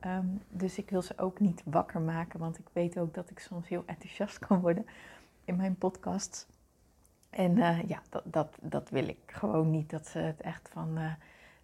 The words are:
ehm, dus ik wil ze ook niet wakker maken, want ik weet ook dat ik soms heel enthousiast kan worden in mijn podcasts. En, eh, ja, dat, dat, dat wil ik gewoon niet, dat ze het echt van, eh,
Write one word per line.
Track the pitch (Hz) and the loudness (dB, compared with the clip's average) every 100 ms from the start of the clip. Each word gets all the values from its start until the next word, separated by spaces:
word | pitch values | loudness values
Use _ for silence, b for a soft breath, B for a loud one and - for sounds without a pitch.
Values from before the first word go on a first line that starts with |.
ehm, | 185 185 185 196 - | -4 0 0 -2 -6
dus | 180 185 185 | -4 -2 -2
ik | - | -2
wil | 185 | 0
ze | 180 - | 0 -2
ook | 185 - | -2 4
niet | 202 - | 4 4
wakker | 151 - - 170 | 2 2 2 0
maken, | 160 165 170 170 | 0 0 -4 -4
want | 165 165 | -6 -6
ik | - | -6
weet | 175 175 175 | -2 0 0
ook | 165 | -4
dat | 180 175 | -4 -10
ik | - | -14
soms | - 175 170 | -10 -10 -6
heel | 254 - | -6 -6
enthousiast | 160 - - 202 - | -12 -14 -6 -6 -6
kan | - 190 | 4 4
worden | 175 175 - B B B B B | 6 2 -2 B B B B B
in | - 180 | -4 0
mijn | 190 185 | 0 0
podcasts. | 185 - 180 190 - - - _ _ _ _ _ _ _ _ | 0 0 -4 -4 -4 -10 -16 _ _ _ _ _ _ _ _
En, | - 180 185 | 2 6 6
eh, | 170 170 170 | 6 4 0
ja, | 160 - | -6 -6
dat, | - | -8
dat, | 175 160 147 - | -2 0 0 -4
dat | 156 147 147 | -4 -4 -2
wil | 135 - | -2 -2
ik | - - | -6 -14
gewoon | - 214 165 160 | -4 0 4 4
niet, | 156 156 | 2 0
dat | 160 - | -6 -6
ze | 160 | -4
het | 160 160 | -4 -4
echt | - 170 - | -8 -10 -12
van, | 165 160 160 | -8 -4 -2
eh, | 160 156 B B B B | -4 -6 B B B B